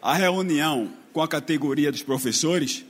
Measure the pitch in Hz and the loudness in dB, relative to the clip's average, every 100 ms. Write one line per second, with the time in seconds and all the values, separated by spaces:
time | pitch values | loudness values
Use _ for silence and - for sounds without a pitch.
0 | - 156 185 185 185 151 156 139 104 - | 0 2 2 2 0 2 2 0 -4 -8
1 | - - 160 160 - 156 143 139 147 135 | -8 -4 -2 -2 -2 -2 0 2 0 0
2 | - 135 131 110 160 180 139 - - | -4 -2 0 0 2 2 0 -4 -10